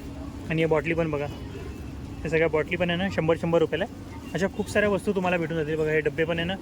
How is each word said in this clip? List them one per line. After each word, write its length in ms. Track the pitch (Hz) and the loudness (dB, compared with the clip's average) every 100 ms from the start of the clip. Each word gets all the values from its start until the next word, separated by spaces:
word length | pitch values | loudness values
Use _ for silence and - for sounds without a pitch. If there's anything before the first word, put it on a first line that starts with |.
| - - - - - | -10 -10 -10 -10 -4
आणि 120 | 160 | 0
या 60 | 160 | 4
बॉटली 260 | 156 151 | 2 2
पण 160 | 165 165 | 0 0
बघा, 160 | 147 143 - - - - - - - - - | 0 -4 -6 -10 -10 -10 -10 -10 -10 -10 -8
हे 60 | 160 | 0
सगळ्या 200 | 160 165 | 2 4
बॉटली 280 | 151 147 170 | 2 0 0
पण 140 | 175 | 0
आहे 80 | 170 | 2
ना, 100 | 190 | 0
शंभर, 240 | - 160 165 | 0 2 2
शंभर 180 | 170 165 | 4 4
रुपयाला 260 | 156 156 | 4 2
आहे. 360 | 214 - - - - | -4 -6 -12 -12 -8
अशा 120 | 165 190 - | -2 0 0
खूप 140 | 196 | 0
साऱ्या 180 | 208 208 | 2 4
वस्तू 240 | 190 - | 2 2
तुम्हाला 240 | 190 180 180 | 0 2 2
भेटून 200 | 160 165 | 0 0
जातील. 200 | 151 156 | 0 0
बघा, 140 | 156 | 2
हे 100 | 156 | 2
डब्बे 240 | 151 139 | 2 2
पण 140 | 160 170 | 0 0
आहे 80 | 175 | -2
ना 80 | 196 | -4